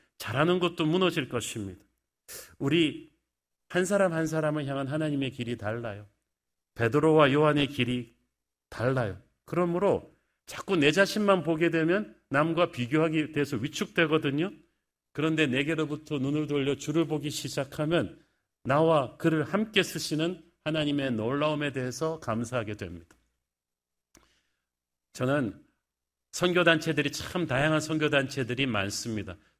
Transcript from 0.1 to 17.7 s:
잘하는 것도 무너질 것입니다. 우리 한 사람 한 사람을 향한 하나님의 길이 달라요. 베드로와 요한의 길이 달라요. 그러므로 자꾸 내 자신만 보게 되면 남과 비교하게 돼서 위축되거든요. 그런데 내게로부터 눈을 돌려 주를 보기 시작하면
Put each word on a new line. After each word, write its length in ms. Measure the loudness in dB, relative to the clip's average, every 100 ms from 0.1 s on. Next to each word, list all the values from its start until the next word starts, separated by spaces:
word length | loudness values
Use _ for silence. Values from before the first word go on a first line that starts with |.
| _
잘하는 420 | -6 0 2 2
것도 280 | 0 0 0
무너질 420 | 2 2 0 -4
것입니다. 560 | -6 -6 -8 -10 -12 _ _ _ _ _ -18 -18 -6
우리 540 | 0 2 2 -2 -18 _ _ _ _ _ _
한 160 | -2
사람 300 | 0 2 2
한 120 | 2 -2
사람을 400 | 0 0 -2 -4
향한 200 | -4 -4
하나님의 440 | -2 -2 -2 -4
길이 260 | -4 -6 -6
달라요. 480 | -6 -6 -8 -12 -16 _ _ _ _ _ _ -2
베드로와 560 | 2 4 6 6 6
요한의 360 | 6 4 4 0
길이 460 | 0 -2 -2 -6 _ _ _ _ _ _
달라요. 500 | -2 0 0 -2 -6 _ _
그러므로 720 | -8 -2 -2 0 2 0 -2 _ _ _ -16
자꾸 300 | -14 -2 4
내 160 | 4
자신만 500 | 4 2 2 4 2
보게 280 | 2 2 2
되면 460 | 2 2 0 -2 -14 -2
남과 400 | 0 2 2 0
비교하게 640 | 0 0 2 2 0 -2
돼서 240 | -2 -2 -2
위축되거든요. 960 | -4 -6 -4 0 2 2 2 -2 -4 -6 _ _ _ _ _
그런데 340 | -2 0 2 2
내게로부터 720 | 2 0 0 -2 -4 -6 -4
눈을 280 | 0 -2 0
돌려 300 | 0 0 -2
주를 300 | -2 0 0
보기 240 | -2 -4
시작하면 920 | -8 -6 -6 -6